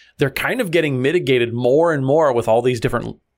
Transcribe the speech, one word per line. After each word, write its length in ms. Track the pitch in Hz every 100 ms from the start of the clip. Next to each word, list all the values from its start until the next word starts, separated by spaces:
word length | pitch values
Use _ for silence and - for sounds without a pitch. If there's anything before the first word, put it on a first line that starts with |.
| _ -
they're 120 | 139
kind 320 | - 143 240
of 100 | 196
getting 300 | 165 151 127
mitigated 520 | 135 175 135 127 120
more 400 | 117 123 147 170
and 120 | 147 131
more 260 | 156 147
with 160 | 120 110
all 140 | 113
these 180 | 127 120
different 380 | 127 120 110 - _